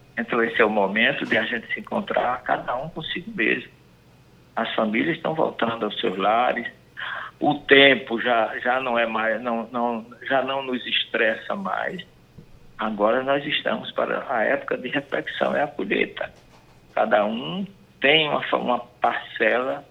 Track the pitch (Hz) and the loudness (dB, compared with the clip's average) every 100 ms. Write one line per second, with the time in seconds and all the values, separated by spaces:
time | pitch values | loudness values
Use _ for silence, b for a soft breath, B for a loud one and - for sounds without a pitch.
0 | - - 117 120 113 127 110 107 95 104 | -12 -8 -2 0 2 4 4 4 2 4
1 | 123 143 - 110 110 117 - 110 107 110 | 2 2 0 0 0 -4 -6 -8 -4 -4
2 | 101 - 123 127 - 139 - 127 156 - | -2 0 0 -2 -2 -2 -2 -6 -6 -8
3 | 156 185 175 214 113 - - - - - | -6 -6 -6 -2 0 0 -6 -20 -20 -20
4 | _ - - - - - 113 - 110 113 | _ -20 -20 -20 -10 -6 -4 0 0 0
5 | 160 160 - 156 - - 117 117 107 - | 0 -2 -2 0 -2 0 -2 -2 -4 -2
6 | 110 92 98 117 123 120 117 - - - | -4 0 2 2 2 0 -6 -12 -20 -12
7 | B B B - 135 147 - 139 139 123 | B B B -4 -2 0 6 8 8 6
8 | - 117 120 117 107 123 127 131 131 117 | 0 -2 2 2 2 0 0 0 2 0
9 | 117 110 110 107 123 113 110 123 120 117 | 2 0 0 0 -2 -4 -2 -2 -2 -2
10 | 113 - - 135 127 135 131 123 - - | -8 -10 0 0 0 -2 -4 -4 -2 -2
11 | - 113 113 110 - 104 95 - 58 180 | 0 0 0 0 -4 -6 -4 -2 -4 -6
12 | - - - - - - - - 110 104 | -14 -20 -20 -20 -20 -20 -16 -6 -4 2
13 | 104 123 131 143 147 147 - 117 - - | 2 2 2 0 0 -2 -2 -4 -4 -4
14 | 120 104 - 120 113 139 - - 123 139 | -2 -2 -2 0 0 0 -2 -6 -4 -6
15 | - - 151 - 131 139 147 - 208 - | -4 -6 -4 -2 0 0 -2 -4 -2 0
16 | - - - - - - - - - - | -2 -4 -10 -12 -20 -20 -20 -20 -6 0
17 | 113 107 104 113 147 180 196 - - - | 2 4 2 -2 -6 -6 -8 -12 -20 0
18 | 135 156 151 135 - 127 123 120 - - | 4 4 4 0 0 0 2 0 -2 -2
19 | 117 117 - - 110 117 131 143 139 | 0 0 -6 0 2 2 0 -4 -10